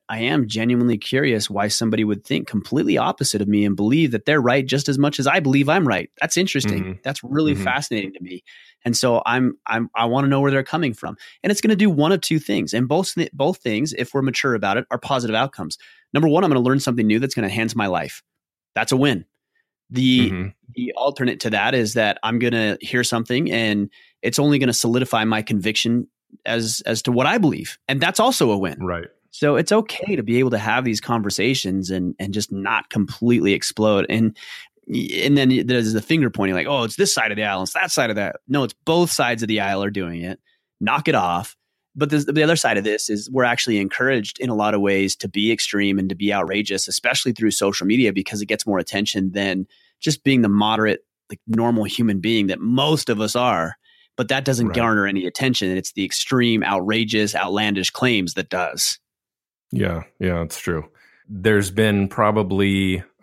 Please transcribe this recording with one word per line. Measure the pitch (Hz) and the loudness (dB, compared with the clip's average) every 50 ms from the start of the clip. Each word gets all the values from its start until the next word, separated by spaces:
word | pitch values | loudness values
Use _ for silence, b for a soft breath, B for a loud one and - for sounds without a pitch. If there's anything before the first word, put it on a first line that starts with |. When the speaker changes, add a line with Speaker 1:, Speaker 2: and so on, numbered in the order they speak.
| _ - | _ -10
Speaker 1:
I | 104 110 | -6 -4
am | 113 123 139 151 127 107 | -2 0 0 0 0 -2
genuinely | 107 110 113 117 123 120 120 120 117 104 | -2 -2 0 0 2 2 2 2 0 0
curious | - - - 131 147 143 117 107 101 - | -2 -2 -2 0 2 2 0 0 -2 -2
why | 101 98 101 104 | -2 -2 -2 -2
somebody | - - 120 113 110 110 110 | -2 -2 0 0 0 2 0
would | 107 104 98 - | 0 0 -2 -4
think | - 127 - - - | -4 -4 -4 -4 -4
completely | - 104 - - 120 143 180 196 196 - | -4 -4 -4 -2 -2 0 0 2 2 2
opposite | - 147 143 - 135 - - 104 | 0 0 -2 -2 -2 -2 -2 0
of | 101 101 | 0 2
me | 104 104 104 | 2 2 2
and | 104 101 | 2 0
believe | 90 101 107 127 160 165 139 | 0 0 2 2 4 2 2
that | 117 107 - | 0 -2 0
they're | - 151 156 | 0 2 2
right | 123 120 123 139 135 | 4 4 2 2 2
just | 131 131 139 143 - | 0 -2 -2 0 0
as | 139 131 | 0 2
much | 143 147 143 - | 2 2 2 0
as | 135 | 0
I | 139 151 190 | 2 2 2
believe | 160 139 131 143 143 139 | 4 4 4 4 4 4
I'm | 156 196 175 135 | 4 2 2 2
right. | 104 90 - - _ - | 2 0 -2 -6 _ -6
That's | - 160 - 170 | -4 -2 0 0
interesting. | 185 190 - 143 - 104 104 98 95 | 0 0 0 -2 0 0 -2 -2 -4
Speaker 2:
Mm-hmm. | 92 92 98 - | -6 -8 -8 -8
Speaker 1:
That's | 127 135 - - | -8 -8 -8 -8
really | 123 135 147 156 151 143 | -4 -2 0 2 2 0
Speaker 2:
Mm-hmm. | 98 95 | 0 0
Speaker 1:
fascinating | 92 123 135 143 - 123 107 98 95 95 | 0 -2 -2 -2 -4 -4 -4 -4 -6 -8
to | - | -12
me. | 90 92 92 90 B B B B B B B B - | -14 -12 -12 -14 B B B B B B B B -4
And | 120 117 | -2 0
so | - - 127 117 117 - | 2 2 2 2 2 2
I'm, | - 120 127 127 123 - - _ | 2 2 2 2 0 0 -4 _
I'm, | - 110 113 117 - - | -4 -4 -2 -2 -4 -2
I | 113 117 | -2 0
wanna | 117 120 135 139 139 | 2 2 2 2 2
know | 139 139 | 2 2
where | 139 139 | 2 2
they're | 139 135 131 | 2 0 0
coming | - - 160 170 139 113 | -2 -2 -2 -2 -2 -4
from. | - - - - B B B B B | -6 -8 -12 -12 B B B B B
And | - 185 | -2 0
it's | 208 - | 0 2
gonna | - 220 220 | 2 2 4
do | 180 214 208 | 4 4 4
one | 170 143 147 160 | 4 4 4 4
of | 196 180 | 4 2
two | - - 165 156 | 0 0 -2 -2
things. | - - 104 - 87 - - | 0 -2 -2 -2 -2 -2 -2
And | 113 127 120 | -2 0 2
both, | 143 170 190 - - 175 165 - - | 2 0 0 0 -2 -4 -4 -4 -2
both | 139 139 156 185 - | -2 0 0 0 -2
things, | - 127 107 107 135 156 143 | -2 -2 -2 0 -2 -2 -4
if | - 123 - - | -6 -6 -4 -2
we're | 139 | 0
mature | 135 135 123 - - 139 120 | 0 0 0 0 0 0 0
about | 110 98 98 98 117 | 0 0 0 0 0
it, | 127 - | -2 -2
are | 131 117 | -6 -6
positive | - - 139 127 120 113 110 | -2 -2 -2 0 0 0 0
outcomes. | 110 123 135 - - 85 78 - b b b b b b b - | 0 0 -2 -4 -6 -10 -10 -10 b b b b b b b 0
Number | 143 156 160 | 2 4 4
one, | 143 170 196 | 4 4 4
I'm | 175 | 4
gonna | 143 131 | 4 4
learn | 120 127 131 139 | 4 4 2 2
something | 135 - 120 120 110 | 0 0 0 2 2
new | 107 107 113 | 2 2 2
that's | 131 135 - | 2 0 -2
gonna | - 110 95 | -2 -2 -2
enhance | 98 107 113 110 - | -2 -2 -2 -2 -2
my | 113 107 98 | -2 -2 0
life. | 90 82 78 71 - - - _ _ _ _ _ _ _ _ _ - | 0 -2 -4 -6 -10 -16 -20 _ _ _ _ _ _ _ _ _ -4
That's | - 113 - | -4 -2 0
a | 135 131 | 2 2
win. | 139 147 123 90 80 - _ _ _ _ _ _ _ _ _ _ _ _ | 2 2 2 0 -4 -10 _ _ _ _ _ _ _ _ _ _ _ _
The, | - 127 131 131 127 127 123 101 | -2 0 2 4 4 4 4 2
Speaker 2:
Mm-hmm. | 92 90 92 101 - _ _ - - | 0 -4 -6 -8 -10 _ _ -16 -10
Speaker 1:
the | - 123 123 - | -8 -8 -6 -4
alternate | - 123 143 139 - 135 123 - - | -2 -2 -2 -2 0 -2 -2 -2 -2
to | - 120 | -4 -2
that | 107 101 101 117 135 | 0 0 0 2 2
is | 127 113 104 107 | 0 0 0 0
that | 123 110 104 101 - - | 0 2 2 0 -2 -2
I'm | 110 113 117 | -2 0 0
gonna | 120 120 117 117 110 107 98 - | 0 0 0 0 0 0 -2 -4
hear | - - - 123 123 | -6 -4 -2 0 0
something | - - 117 117 - 123 127 - - | 0 0 -2 -2 -2 -2 -2 0 0
and | - 117 113 110 104 104 101 101 b b b b b b - | 0 0 0 0 0 0 0 -2 b b b b b b -6
it's | 117 123 - | -2 0 2
only | 143 147 147 139 | 4 4 4 4
gonna | 135 127 117 | 2 2 0
solidify | - - 117 117 123 127 - - 113 110 | 0 0 0 2 2 0 0 0 0 2
my | 110 110 107 | 2 0 0
conviction | 107 - 113 104 90 107 107 - - 113 117 120 117 - _ _ _ _ - - - | -2 -2 -2 -2 0 0 -2 0 0 0 0 0 -2 -4 _ _ _ _ -20 -10 -6
as, | - 113 117 113 110 113 - - | -4 -2 -2 -2 -2 -4 -4 -4
as | - 113 110 - | -4 -4 -2 -2
to | - | -2
what | 123 120 131 | 0 2 2
I | 147 196 247 | 2 2 2
believe. | 196 151 101 - - - - - _ - | 2 2 2 0 -4 -10 -14 -10 _ -4
And | 135 139 | -2 0
that's | 165 170 - - | 0 0 2 2
also | 220 254 254 - 165 120 | 2 2 2 2 2 2
a | 104 98 | 2 2
win. | 92 87 73 67 90 | 0 -4 -4 -6 -6
Speaker 2:
Right. | 90 87 85 85 - - _ _ _ | -4 -4 -6 -8 -12 -16 _ _ _
Speaker 1:
So | - - 147 147 147 | -6 -2 0 2 2
it's | 117 165 - | 2 2 2
okay | 202 214 214 - - - - - 202 | 2 2 2 0 -4 -8 -4 -4 -2
to | 151 110 | -2 0
be | 104 117 123 | 0 2 2
able | 131 127 | 2 2
to | 117 104 | 0 0
have | 104 113 107 123 127 | 0 0 0 0 0
these | 123 110 104 | 0 -2 -2
conversations | - - 123 113 101 101 - - 95 123 135 131 - 95 92 98 92 87 | -2 -2 -2 -2 -2 -2 -2 -2 0 0 0 0 -2 -2 -2 -2 -2 -2
and, | 95 92 90 90 - - | -2 -2 -2 -4 -4 -4
and | 92 98 95 | -6 -6 -4
just | 107 101 - | -4 -6 -6
not | 101 98 95 98 113 - - - | -6 -6 -2 -2 -2 -2 -2 -2
completely | - 113 101 - - - 113 120 120 113 85 98 98 | -2 -2 -2 -2 -2 -2 0 2 2 4 4 2 2
explode. | - - - - - 107 107 104 98 - - | 0 -2 -4 -2 0 2 2 4 2 2 0
And, | - 110 113 113 B B B B B B B B _ _ _ - | 0 0 0 0 B B B B B B B B _ _ _ -8
and | - 120 - - - - - 135 143 143 | -6 -6 -4 -4 -4 -2 2 4 4 4
then | 135 127 127 120 - | 6 4 4 2 2
there's | 117 127 123 117 110 110 | 2 2 2 2 2 0
the | 107 | -2
finger | 101 - 160 165 143 120 | 0 0 2 2 2 2
pointing, | - - 101 95 95 | 0 0 0 0 0
like, | 90 76 131 | 0 0 0
"Oh, | 143 135 120 | -2 -2 -2
it's | 110 - | -2 -2
this | - 196 196 - | 0 0 0 2
side | - 117 110 | 0 0 0
of | 104 104 | -2 -2
the | 107 | -2
aisle, | 104 98 92 95 | -2 -2 -2 -4
it's | 92 - | -4 -4
that | - 190 175 | -4 -2 -2
side | - - 131 117 | 0 0 0 0
of | 107 104 | 0 -2
that." | 101 92 - - _ - | -4 -4 -6 -8 _ -2
No, | 131 143 131 | -2 0 0
it's | 113 - _ _ | -2 -4 _ _
both | - 160 175 175 160 | 0 2 2 2 2
sides | - - 139 120 120 113 | 0 0 0 0 0 -2
of | 117 107 | -2 -2
the | 110 107 | -2 0
aisle | 98 98 101 95 101 | 0 -2 -2 -2 -2
are | 101 | -4
doing | 101 98 95 85 85 85 | -4 -4 -6 -6 -6 -6
it. | 85 90 95 - _ _ _ _ _ _ _ - | -8 -8 -10 -12 _ _ _ _ _ _ _ -6
Knock | - 104 123 147 151 - | -2 -2 0 0 0 0
it | 151 | 0
off. | 117 92 90 87 87 92 - - _ _ _ _ _ _ _ - | 2 2 0 0 -2 -4 -6 -12 _ _ _ _ _ _ _ -6
But | 135 147 143 | -4 -2 0
the, | 147 151 | 0 0
the | 143 147 143 156 151 | 0 0 2 2 2
other | 156 170 | 4 2
side | 156 - 131 110 101 | 2 2 2 0 0
of | 101 | 0
this | 107 104 110 - - | 0 -2 -2 -2 -4
is | 107 104 104 113 | -4 -4 -4 -4
we're | 127 131 123 | -2 0 2
actually | 120 120 120 - - 113 101 | 2 2 0 0 0 0 0
encouraged | 98 95 - - 127 131 135 120 107 - - - | 0 -2 -2 -2 0 0 0 0 -2 -4 -6 -6
in | - 123 | -4 -2
a | 117 | 0
lot | 107 104 107 107 | 0 0 2 2
of | 104 | 2
ways | 101 98 98 95 98 95 - - | 2 2 2 2 2 0 -2 -4
to | - 101 | -8 -6
be | - 104 104 113 | -4 0 0 0
extreme | 113 107 - - - 101 101 101 98 98 | 0 0 -2 -2 -2 -2 0 0 0 0
and | 95 95 | -2 -2
to | 95 | -4
be | 85 101 101 | -4 -2 -2
outrageous, | 101 98 90 82 95 104 107 - 101 92 - - | 0 0 -2 -2 -2 -4 -2 -2 -4 -4 -4 -4
especially | - - - 120 127 - - 131 | -4 -4 -2 -2 -2 -2 -2 -2
through | 117 - 110 107 | -2 0 0 0
social | 95 - 101 98 98 - 90 92 | 0 0 0 -2 -2 -2 -2 0
media, | 113 123 127 107 95 | 2 2 2 2 0
because | 95 95 - - 104 104 | -2 -4 -6 -6 -8 -6
it | |
gets | 101 110 104 - 110 | -4 -4 -4 -2 -2
more | 101 92 | -2 -2
attention | 85 - - 98 104 104 - 104 95 95 | -2 -4 -4 -4 -4 -2 -2 -2 -2 -2
than | 90 101 98 98 92 95 95 b b b b b b b | -2 -2 -2 -2 -2 -4 -4 b b b b b b b
just | - 160 147 - - | -4 -4 -4 -2 0
being | 139 135 127 117 | 2 2 4 4
the | 107 | 4
moderate, | 101 104 104 107 110 107 110 107 101 - - _ _ _ _ - | 4 2 2 2 2 2 2 0 0 -2 -6 _ _ _ _ -18
like, | - - _ - | -18 -14 _ -2
normal | 113 110 117 120 120 110 107 | 0 0 2 2 2 0 0
human | 104 - - 120 110 101 95 | -2 -2 0 0 0 0 0
being | 87 107 117 110 104 95 | 0 0 2 2 2 0
that | 92 - | -2 -2
most | - 110 120 127 143 151 160 147 - - | -2 0 2 2 2 2 2 0 0 0
of | 117 104 | -2 0
us | 110 104 - | 0 0 0
are. | 120 123 127 110 85 82 82 - b b b b b b b _ - | 2 2 2 2 2 0 -4 -6 b b b b b b b _ -6
But | 127 107 | -4 -2
that | 135 135 135 | -2 -2 0
doesn't | 139 135 117 117 110 | 0 0 0 0 0
Speaker 2:
Right. | 107 | 0
Speaker 1:
garner | 120 117 113 110 104 98 98 | 0 2 2 2 2 2 2
any | 98 98 90 | 0 -2 -2
attention. | 87 - - 131 131 123 - 104 92 | -4 -4 -2 0 0 0 0 0 0
And | 92 92 | 0 -2
it's | 90 - - | -4 -4 -4
the | - 98 | -4 -4
extreme, | 87 - - - - 135 127 120 117 113 110 - | -4 -4 -4 -2 0 2 2 4 4 2 2 2
outrageous, | - 101 95 90 98 110 113 113 107 113 107 104 101 107 | 0 0 0 0 0 0 0 0 0 0 0 0 0 0
outlandish | 78 95 87 95 101 107 107 101 95 92 - | -2 -2 -2 0 0 0 0 0 -2 -2 -4
claims | - - 131 127 120 104 92 85 - | -2 0 0 2 2 2 0 -2 -4
that | - 90 - | -6 -6 -4
does. | - 90 90 78 62 - - - - - _ _ _ _ _ _ _ _ _ _ _ _ _ _ | -4 -4 -4 -4 -4 -4 -4 -4 -4 -6 _ _ _ _ _ _ _ _ _ _ _ _ _ _
Speaker 2:
Yeah, | - - 101 92 87 82 80 - _ - | -4 -2 -2 -2 -2 -4 -8 -12 _ -4
yeah, | 95 92 87 85 85 | -2 -2 -2 -2 -4
it's | 80 - - | -6 -8 -8
true. | - - 87 80 76 - b b b b b b b - | -6 -4 -4 -4 -6 -10 b b b b b b b -14
There's | 104 95 90 110 107 101 101 90 | -10 -2 2 4 4 4 2 2
been | 92 104 110 107 101 101 98 95 | 0 2 2 4 4 2 0 0
probably, | - - 110 104 107 107 104 92 98 98 101 98 98 95 95 95 92 92 95 - _ _ | 0 2 2 2 2 2 0 0 0 0 2 2 2 2 2 0 0 -2 -4 -10 _ _